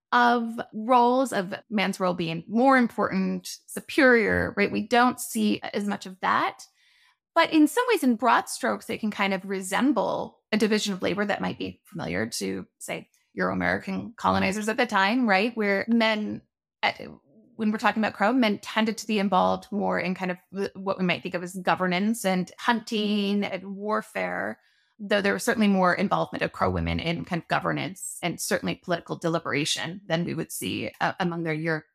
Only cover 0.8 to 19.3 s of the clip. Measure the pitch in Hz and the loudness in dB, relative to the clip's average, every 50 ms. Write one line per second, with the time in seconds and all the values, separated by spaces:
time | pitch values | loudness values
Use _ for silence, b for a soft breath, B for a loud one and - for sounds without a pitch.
0.8 | 214 240 254 247 240 240 247 262 269 247 - 202 180 196 - - - - 208 220 | 2 4 6 6 6 6 4 4 2 0 0 -2 -4 -4 -6 -10 -8 -2 0 0
1.8 | - 196 185 - 185 185 175 180 170 165 165 165 - - 202 226 262 269 262 254 | 0 0 0 0 0 0 0 0 -2 -4 -4 -6 -6 -2 0 4 6 6 6 6
2.8 | 240 220 - 208 202 - - 190 190 185 185 180 - - - - _ - - 208 | 4 2 0 -2 -2 0 0 0 0 0 -2 -4 -8 -10 -14 -14 _ -14 -14 -12
3.8 | - - - 330 269 254 240 233 202 185 180 - - - - 208 202 - 202 208 | -12 -2 2 6 6 8 6 6 4 4 2 2 0 0 0 0 0 0 0 -4
4.8 | 208 - 240 240 247 247 247 - - - - 220 214 208 202 - - - - 202 | -2 2 4 4 4 4 2 -2 -8 -6 -2 0 0 0 0 -2 -4 -6 -6 -4
5.8 | 202 202 202 - - 190 185 - 190 185 208 254 320 381 - - - b b b | -4 -4 -6 -6 -10 -14 -10 -4 -2 0 0 0 0 -2 -6 -10 -16 b b b
6.8 | b b b b b b b b _ _ - 330 330 - 311 311 302 277 - 480 | b b b b b b b b _ _ 2 2 2 4 6 6 6 6 4 2
7.8 | 494 494 440 320 277 254 226 - 262 226 247 370 - - - - 262 220 208 202 | 2 2 2 2 4 2 2 2 4 4 4 4 2 -2 -4 -4 -2 -2 -2 -2
8.8 | - - 202 - 220 208 - - 196 196 196 185 196 196 196 190 190 185 190 185 | -6 -8 -6 -4 -4 -4 -2 -2 0 0 -2 -2 -4 -6 -6 -6 -4 -2 0 2
9.8 | 240 294 240 202 185 - - - - - - _ _ _ 214 214 226 202 214 208 | 2 2 2 2 0 0 -2 -4 -4 -8 -12 _ _ _ 0 2 2 2 2 2
10.8 | - 208 185 185 - - 175 202 208 208 - - 185 185 - - - 190 - _ | 0 -2 -2 -2 -2 -2 0 0 0 -2 -2 -2 -2 -4 -6 -6 -8 -10 -10 _
11.8 | _ _ - 165 - 165 175 196 226 - - - 202 190 190 190 - - _ - | _ _ -12 -8 -6 -4 -4 -4 -4 -4 -4 -6 -6 -6 -6 -8 -10 -14 _ -14
12.8 | - - 170 165 - _ _ _ _ _ _ 196 180 185 190 185 175 - 190 202 | -12 -10 -10 -10 -12 _ _ _ _ _ _ -4 -2 -2 -2 0 0 0 0 -2
13.8 | - 190 190 196 202 220 - - - 185 190 190 190 190 190 214 208 220 220 - | -4 -6 -8 -8 -8 -10 -8 -2 0 2 2 2 2 0 0 -2 -4 -2 0 0
14.8 | - - 214 190 196 196 240 262 247 214 190 190 214 247 240 220 208 202 196 196 | 0 0 2 2 2 2 2 2 2 4 4 4 2 0 -2 -2 0 0 0 0
15.8 | - 226 233 226 220 220 214 214 214 208 208 - - _ _ _ _ _ _ _ | 0 2 2 2 4 2 0 0 -4 -6 -8 -10 -12 _ _ _ _ _ _ _
16.8 | - - - - - 71 78 - _ _ _ _ _ _ _ - 220 214 214 214 | -2 -2 -2 -4 -10 -16 -18 -20 _ _ _ _ _ _ _ -2 0 0 0 2
17.8 | 247 208 202 220 214 - - - 196 214 254 262 226 208 196 - - - - 220 | 0 0 2 2 0 0 0 2 2 2 4 4 4 2 2 -2 -6 -2 0 0
18.8 | 220 226 208 - - - 214 196 196 196 | 0 0 0 -4 -4 -2 0 0 2 2